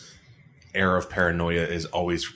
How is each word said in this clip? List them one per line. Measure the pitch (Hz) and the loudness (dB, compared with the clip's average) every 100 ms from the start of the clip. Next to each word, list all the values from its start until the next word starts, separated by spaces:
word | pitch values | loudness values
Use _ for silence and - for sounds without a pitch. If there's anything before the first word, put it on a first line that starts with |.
| - - - - - _ - 95 | -20 -20 -20 -20 -20 _ -8 0
air | 95 92 | 2 2
of | - | 0
paranoia | - 87 85 85 85 | 0 2 2 0 0
is | 82 85 80 | 0 -2 -4
always | 87 87 85 - | -4 -2 -2 -4